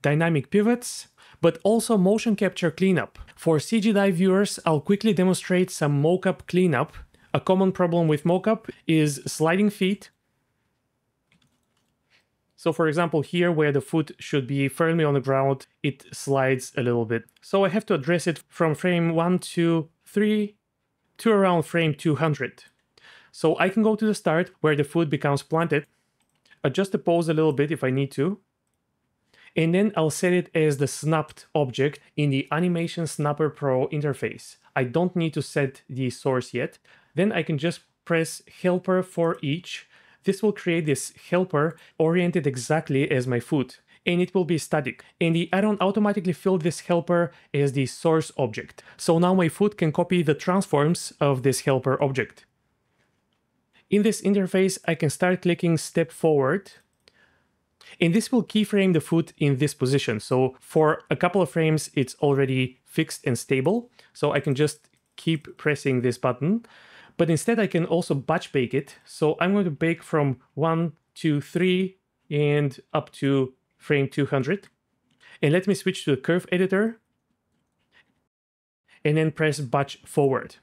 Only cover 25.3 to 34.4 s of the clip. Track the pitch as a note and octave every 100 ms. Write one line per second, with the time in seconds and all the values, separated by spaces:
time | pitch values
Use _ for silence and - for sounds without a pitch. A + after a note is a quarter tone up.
25.3 | C#3 - D#3+ E3 D3 - _ _ _ _
26.3 | _ _ _ C#3+ D#3+ G3 F#3 - E3+ E3
27.3 | D#3 D#3 C#3 D3 D#3+ C3 C3 C#3 - D3+
28.3 | G3+ _ _ _ _ _ _ _ _ _
29.3 | _ - - E3 F3+ G#3 F#3 D#3+ - F3+
30.3 | F3+ F3 E3 D#3 C3+ C#3+ - D3 D#3+ D3+
31.3 | - - D#3 C3+ A#2+ C#3+ C#3+ _ - D3
32.3 | C3+ - D3+ F3+ E3+ E3 - D#3+ - D3
33.3 | D3 D#3 - C#3 B2+ C3 D3+ D3 C3+ A2+
34.3 | -